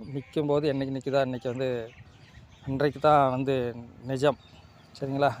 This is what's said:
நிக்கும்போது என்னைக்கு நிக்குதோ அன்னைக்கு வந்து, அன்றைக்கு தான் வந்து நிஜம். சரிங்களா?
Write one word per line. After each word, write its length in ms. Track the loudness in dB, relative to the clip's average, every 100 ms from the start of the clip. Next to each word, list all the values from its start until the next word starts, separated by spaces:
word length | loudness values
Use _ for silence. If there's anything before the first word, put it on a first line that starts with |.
| -10
நிக்கும்போது 600 | -10 -6 -2 0 2 0
என்னைக்கு 260 | -2 -2 -4
நிக்குதோ 200 | -2 0
அன்னைக்கு 300 | 0 -2 -6
வந்து, 400 | -4 -4 -4 -8 -14 -20 -20 -20 -20 -20 -16 -6
அன்றைக்கு 320 | 0 0 2
தான் 300 | 4 6 6
வந்து 460 | 2 0 0 -2 -6 -14 -14 -6
நிஜம். 300 | 0 0 0 -6 -20 -20 -20 -20 -10
சரிங்களா? 300 | -6 0 0 0